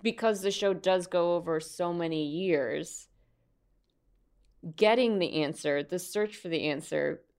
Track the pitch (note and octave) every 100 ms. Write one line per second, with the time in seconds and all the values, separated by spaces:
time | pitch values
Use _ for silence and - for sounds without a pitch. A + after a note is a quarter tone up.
0 | A3+ A3+ A3+ G3 G3 G3 G3+ F#3+ F#3 F#3
1 | F3 F3+ F3 F3 E3+ D#3+ D#3+ - F3 E3+
2 | E3 D#3+ D3 D#3+ F#3+ D3+ B2 D3 E3+ -
3 | - _ _ _ _ _ _ _ _ _
4 | _ _ _ _ _ _ E3+ D#3+ G#3+ A#3+
5 | A#3+ G3+ E3+ D#3 D3 - D3+ C#3+ D3 F3+
6 | - G#3 G#3+ G#3 F3 D#3+ D3+ C#3+ D#3 D3+
7 | D3 - _